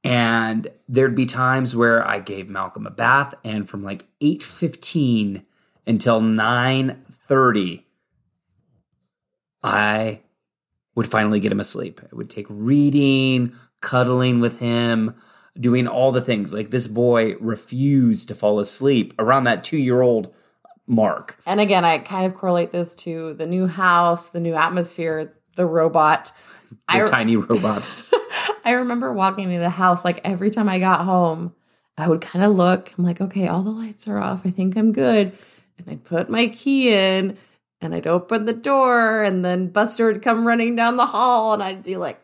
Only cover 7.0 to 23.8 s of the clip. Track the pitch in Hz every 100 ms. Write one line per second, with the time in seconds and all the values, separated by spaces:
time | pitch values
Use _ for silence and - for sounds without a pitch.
7 | _ - _ 135 127 107 92 85 _ _
8 | _ _ _ _ _ _ _ _ _ _
9 | _ _ _ _ _ _ - 101 104 107
10 | 113 104 _ _ _ _ _ _ _ -
11 | 107 110 107 107 101 101 98 - 92 -
12 | - 117 - - 101 104 113 143 143 143
13 | 139 135 131 127 120 - _ _ - 127
14 | 123 127 127 120 120 117 120 117 117 113
15 | 110 - _ _ _ - 123 123 120 123
16 | 131 127 123 113 98 104 104 127 117 107
17 | 123 117 110 - 113 110 - 127 139 139
18 | 123 107 - 104 107 104 101 - 135 127
19 | - - 113 135 123 104 - 160 127 123
20 | 127 113 92 _ _ _ - _ - 117
21 | 104 - - - - 196 202 196 170 160
22 | - 190 185 185 185 175 170 175 170 -
23 | 180 165 160 156 160 180 185 170